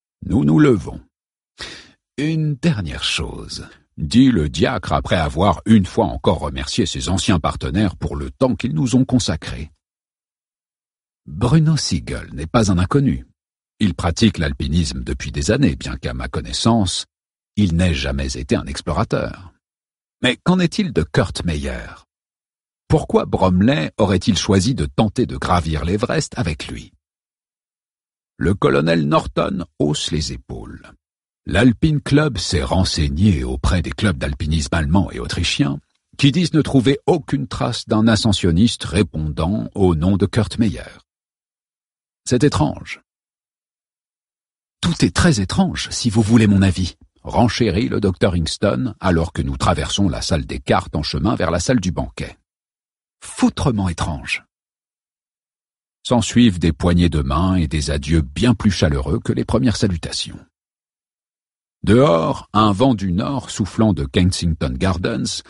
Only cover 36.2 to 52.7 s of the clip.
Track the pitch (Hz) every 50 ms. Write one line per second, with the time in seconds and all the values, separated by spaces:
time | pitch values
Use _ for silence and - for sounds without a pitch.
36.2 | - 143 127 180 175 143 - 156 - - - 135 104 135 147 - - - 180 160
37.2 | - - - 143 139 - - - 135 127 117 - - - 120 107 110 117 110 104
38.2 | - 113 98 - - 87 82 85 113 117 - - - - 78 95 104 - - 78
39.2 | 78 78 69 78 80 90 104 113 113 - - 104 98 90 85 73 82 95 101 87
40.2 | 101 95 - 123 104 - - - 120 104 - - - - - - _ _ _ _
41.2 | _ _ _ _ _ _ _ _ _ _ _ _ _ _ _ _ _ _ _ _
42.2 | _ - 127 123 - 143 - - - 104 95 - - - - - _ _ _ _
43.2 | _ _ _ _ _ _ _ _ _ _ _ _ _ _ _ _ _ _ _ _
44.2 | _ _ _ _ _ _ _ _ _ _ _ _ - 180 165 - - 98 - -
45.2 | 185 175 139 101 92 - - - 196 156 78 78 - - - - - 117 101 117
46.2 | 107 98 117 117 110 101 101 95 98 95 87 92 90 82 - _ - _ _ _
47.2 | - - - 98 117 117 - - 120 104 80 101 123 127 101 101 101 92 92 -
48.2 | - 101 85 85 80 - - - - - 62 64 65 - - - - 95 87 82
49.2 | 80 80 - - 69 67 67 - - 98 87 78 73 - - - 101 92 64 55
50.2 | - - 87 76 69 - - 67 - - 113 95 - - - 80 76 - - 69
51.2 | 71 107 123 - 92 80 85 90 - - 131 117 90 92 80 - - - - -
52.2 | - - - _ _ _ _ _ _ _